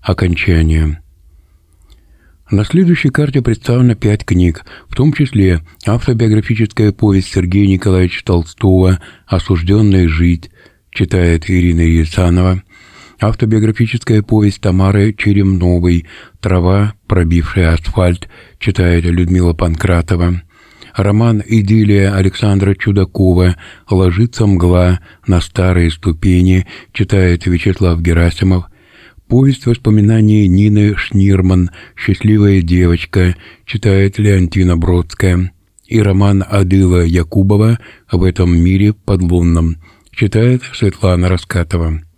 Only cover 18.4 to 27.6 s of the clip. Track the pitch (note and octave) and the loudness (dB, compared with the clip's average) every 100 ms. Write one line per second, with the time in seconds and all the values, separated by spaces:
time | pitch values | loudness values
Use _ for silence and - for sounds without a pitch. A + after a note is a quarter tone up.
18.4 | - _ - F#2+ F2 E2+ E2+ F2 F2 F2+ | -20 _ -6 -2 0 0 0 -2 0 0
19.4 | F2 E2 F2 D#2+ - F2 D#2+ F2 F2 F2 | 0 0 -4 -2 -2 -2 0 -2 -2 -4
20.4 | - _ _ _ - - G2+ G#2 A#2 G#2+ | -8 _ _ _ -14 -4 0 2 2 0
21.4 | G#2 A2 G2 A2 G#2+ G2+ G2 G2 F#2+ - | 0 -2 2 2 2 2 0 0 -2 -2
22.4 | G#2+ G2 G2 G2 - G2+ F#2+ - F#2 F2+ | -2 0 0 -2 -2 0 -2 0 0 2
23.4 | F2+ F2 - - - F#2+ F#2 F2 A#2 - | 0 -2 -10 -20 -4 0 0 0 -2 0
24.4 | G#2+ F#2+ F2 F2+ F2+ F2+ - - - F2+ | 0 2 2 2 2 0 -6 -14 -2 -2
25.4 | - - F#2 F2+ E2+ D#2+ - D#2+ G2+ F2+ | -2 -2 0 0 0 -2 -6 -2 0 2
26.4 | F#2 F#2 F#2+ - - - - G2+ F#2 F2 | 2 0 -2 -14 -18 -8 -2 0 0 0
27.4 | - F2 | -2 -2